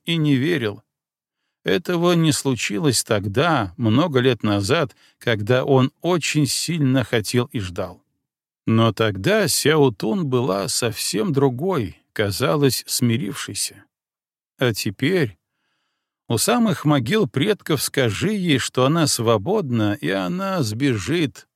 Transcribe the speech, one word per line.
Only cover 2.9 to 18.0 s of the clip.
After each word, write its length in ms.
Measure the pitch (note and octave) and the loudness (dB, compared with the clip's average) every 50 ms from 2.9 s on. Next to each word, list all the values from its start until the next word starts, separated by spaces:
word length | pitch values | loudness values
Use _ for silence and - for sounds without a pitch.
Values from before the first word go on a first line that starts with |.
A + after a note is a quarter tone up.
| A#2 - - | 2 0 0
тогда, 720 | - A2+ G#2 F#2+ G#2 G2 B2+ D3 F3 D#3+ C3 G#2+ F#2 - | 0 -2 -2 -2 -2 0 0 2 2 2 0 -2 -4 -4
много 440 | - A#2+ A2 G#2+ C3 E3+ F#3 C3+ B2+ | -2 0 2 2 2 2 2 2 2
лет 220 | A#2+ C3 B2 - | 2 2 0 0
назад, 540 | - G#2+ G2+ G2+ G2+ F#2+ C#3 E3+ D3+ A2+ - _ _ _ _ _ | 0 0 0 0 0 0 0 0 0 -2 -4 _ _ _ _ _
когда 460 | - B2 A#2 G2+ G#2 G2+ B2+ B2+ C#3+ | -2 -2 -2 -2 0 0 0 0 2
он 280 | D3 C#3 C3 B2+ C#3 - _ | 4 4 4 4 2 -2 _
очень 460 | - E3+ F3+ E3+ - - - D3+ D3 | -2 0 0 0 0 0 0 0 0
сильно 580 | - - - - - E3+ E3 C#3+ B2+ C3 C3+ A#2 | 0 0 -4 -4 -4 -2 0 2 2 2 2 0
хотел 420 | - - A#2 G#2 - - B2 B2 - | 0 -2 -2 -2 0 -2 -2 -2 -2
и 80 | - A#2 | -6 -8
ждал. 420 | F#2+ F2+ F2 F2+ F#2 F2 F#2 - _ _ _ _ _ _ _ _ _ _ _ _ _ | -8 -6 -6 -8 -8 -8 -10 -18 _ _ _ _ _ _ _ _ _ _ _ _ _
Но 260 | - A2+ A2+ A#2 A2+ G2 | 0 2 4 4 2 2
тогда 520 | - A#2 A2 G2 F#2+ F#2+ E3 G#3 A3 G3 | 2 0 0 0 -2 0 0 2 2 2
Сяо 440 | D3+ - - - C#3 D#3+ D#3 C#3+ C3 | 0 0 0 2 2 4 4 4 2
Тун 360 | G#2 - - G#3+ A3 G3 E3+ | 2 0 -4 -2 -2 -2 -2
была 420 | C#3 B2+ B2 A#2+ G#2+ F#2 G2 G2 - | 0 0 0 0 0 -2 -2 -2 -4
совсем 680 | - - B2+ A2+ G#2+ - - - - G3 G#3+ G3 C#3 | -4 -4 -4 -4 -4 -4 -6 -4 -4 -2 -2 0 0
другой, 680 | C3+ C#3 C#3 B2 A#2+ D#3+ F#3+ F#3 D3 G#2+ F2+ - - _ _ _ | 2 2 2 0 -2 -4 -2 -2 -2 -4 -4 -8 -14 _ _ _
казалось, 680 | - G#2+ G2 G2 - B2 D#3+ E3 D3+ C#3+ C3 A#2 - - | -2 -2 -2 0 -2 0 0 0 2 2 2 2 0 -6
смирившейся. 1000 | - - - B2+ A#2+ A2+ A#2 - - - - - - G#2 - - - - - _ _ _ _ _ _ _ _ _ _ _ _ _ _ _ _ | -6 -4 -2 0 0 0 0 -2 -6 -8 -10 -12 -10 -8 -8 -8 -8 -10 -16 _ _ _ _ _ _ _ _ _ _ _ _ _ _ _ _
А 140 | - B2 | 0 0
теперь 680 | G#2+ - - A2 G2 - C3 D3 F#3+ F3+ D3 G#2+ - _ _ _ _ _ _ _ _ _ _ _ _ _ _ _ _ _ _ _ | 0 -2 -4 -6 -4 -2 -2 0 0 0 0 -2 -4 _ _ _ _ _ _ _ _ _ _ _ _ _ _ _ _ _ _ _
у 100 | A#2 A2 | -2 0
самых 480 | - - A3+ B3 A3+ A3 C#3 - - | 2 2 2 2 2 2 0 0 2
могил 420 | D3+ D3 C#3 A#2 G#2+ G3+ A3 G3+ B2 | 2 2 2 2 0 0 0 0 0
предков 540 | - B2 D3+ G#3+ G#3 - - - E3 B2+ | 0 -2 0 0 -2 -4 -2 -2 -2 -2
скажи 500 | - - - C#3 | -2 -4 0 0